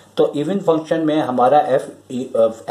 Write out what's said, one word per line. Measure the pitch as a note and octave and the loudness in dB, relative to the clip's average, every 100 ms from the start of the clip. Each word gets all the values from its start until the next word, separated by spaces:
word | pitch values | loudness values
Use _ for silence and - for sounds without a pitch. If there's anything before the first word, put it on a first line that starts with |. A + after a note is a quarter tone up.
| - - | -10 -2
तो | D3+ C#3+ | 0 0
even | D3 G3 | -4 -2
function | F3 D#3+ D#3 D#3+ | 0 0 0 -2
में | D#3 D#3 | 0 -2
हमारा | B2+ B2 B2+ D3 C3+ | -2 2 4 4 4
f, | C3+ - - - B2+ B2+ A2+ A2+ - - | 0 -2 -16 -10 -8 -4 0 0 0 0